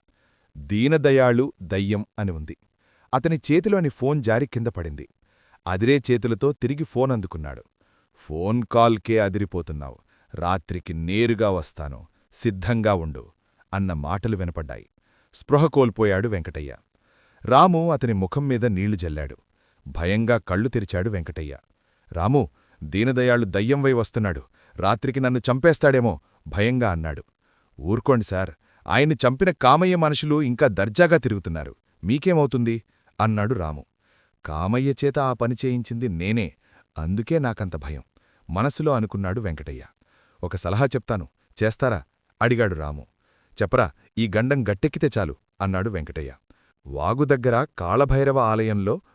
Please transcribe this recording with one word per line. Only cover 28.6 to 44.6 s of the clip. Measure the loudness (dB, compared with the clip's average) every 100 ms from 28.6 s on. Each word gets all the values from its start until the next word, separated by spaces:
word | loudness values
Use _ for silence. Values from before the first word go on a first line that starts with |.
| _ _ -2
ఆయన్ని | 2 2 2
చంపిన | 0 2 0
కామయ్య | 4 6 6 4 2
మనుషులు | 2 0 0 0
ఇంకా | 0 2 2
దర్జాగా | 2 0 4 6 6
తిరుగుతున్నారు, | 2 -2 -4 -8 -8 -14 _ _
మీకేమవుతుంది?" | -2 0 2 2 2 0 0 -2 -6 _ _ -2
అన్నాడు | 0 2 0
రాము. | -2 -4 -8 -12 _ _ _ _ _ -10
"కామయ్య | -4 -2 0 0
చేత | 0 -2 0
ఆ | -2
పని | -2 -2 -2
చేయించింది | -2 -4 -4 -6 -4
నేనే, | -4 -2 0 -2 -8 _ _ _ -8
అందుకే | -4 -4 0 0
నాకంత | 0 -4 -6 -8
భయం," | -10 -12 -14 _ _ _ -6
మనసులో | -2 -2 0 0
అనుకున్నాడు | 0 0 -2 -4 -2
వెంకటయ్య. | -4 -6 -8 -14 -16 _ _ _ _ _
"ఒక | -8 -6
సలహా | -2 0 0
చెప్తాను, | 0 -4 -4 -6 _ _ -2
చేస్తారా?" | -2 0 -2 -2 -6 _ _ _
అడిగాడు | 2 2 2 -2
రాము. | -6 -10 -14 _ _ _ _ -4
"చెప్పరా, | 0 2 2 -2 _ -4
ఈ | 0
గండం | 0 2 2